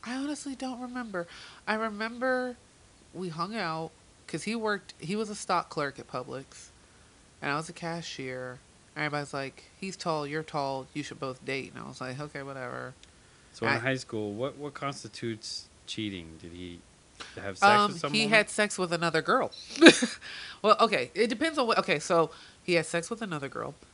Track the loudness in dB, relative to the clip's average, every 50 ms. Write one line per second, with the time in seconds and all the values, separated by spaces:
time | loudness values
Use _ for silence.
0 | -8 -6 -6 -4 -4 -4 -4 -6 -6 -8 -8 -6 -6 -8 -6 -8 -8 -8 -8 -8
1 | -8 -6 -4 -6 -6 -6 -10 -18 -18 -18 -18 -12 -2 -2 0 0 0 -2 -2 -2
2 | -4 -6 -4 -2 0 2 2 2 0 -2 -6 -10 -16 -20 -20 -20 -20 -20 -20 -20
3 | -20 -14 -10 -6 -6 -6 -4 -4 -6 -4 -4 -4 -2 -2 -2 -4 -6 -8 -10 -16
4 | -20 -20 -20 -20 -14 -8 -8 -6 -4 -2 -4 -2 0 0 -2 -2 -4 -12 -18 -12
5 | -6 -4 -2 -2 -2 -4 -6 -10 -2 0 0 0 0 -2 -4 -2 -2 -2 -4 -8
6 | -16 -8 -8 -8 -6 -6 -8 -10 -10 -12 -18 -20 -20 -20 -20 -20 -20 -20 -20 -20
7 | -20 -20 -20 -20 -20 -20 -18 -8 -4 -2 -2 -2 -4 -6 -10 -8 -6 -6 -6 -6
8 | -8 -10 -10 -8 -8 -8 -6 -8 -8 -10 -10 -14 -18 -20 -20 -20 -20 -14 -6 -4
9 | -4 -2 -2 -4 -4 -4 -4 -6 -6 -6 -8 -14 -20 -20 -16 -10 -10 -10 -8 -6
10 | -2 -2 -2 -2 -2 -4 -4 -6 -6 -4 -4 -2 -2 -2 -2 -4 -6 -8 -8 -8
11 | -8 -8 -8 -8 -8 -8 -8 -8 -6 -4 -4 -4 -4 -6 -10 -10 -10 -10 -10 -8
12 | -8 -8 -8 -8 -10 -10 -10 -10 -10 -10 -10 -10 -8 -8 -8 -8 -10 -10 -12 -16
13 | -20 -20 -20 -20 -20 -20 -20 -20 -20 -20 -10 -2 2 2 2 2 2 0 0 0
14 | -2 -6 -4 -4 -2 -2 -2 -2 -4 -4 -4 -6 -12 -12 -10 -6 -6 -6 -6 -6
15 | -12 -14 -12 -6 -6 -6 -6 -6 -8 -10 -10 -10 -12 -14 -20 -20 -14 -12 -6 -6
16 | -4 -4 -4 -8 -10 -12 -16 -16 -16 -14 -14 -12 -12 -12 -12 -14 -18 -20 -20 -20
17 | -20 -20 -18 -16 -16 -14 -12 -10 -8 -8 -2 6 6 8 8 8 6 4 0 -2
18 | -4 0 2 2 4 6 6 6 6 4 2 0 0 0 2 -2 -2 -2 0 0
19 | 0 2 2 2 4 4 4 4 4 0 -4 -10 -16 -12 4 12 12 12 12 12
20 | 4 -2 -4 -8 -12 -14 -12 -12 -12 -14 -14 0 6 6 8 8 8 4 4 2
21 | -2 -2 0 0 2 2 2 0 0 0 2 2 2 2 4 2 2 2 0 0
22 | 0 2 4 4 4 2 0 -12 -20 -20 -20 -14 -2 2 2 2 2 2 -2 -4
23 | -4 -4 -8 -8 -6 -6 -6 -6 -6 -6 -6 -6 -8 -8 -8 -12 -20 -20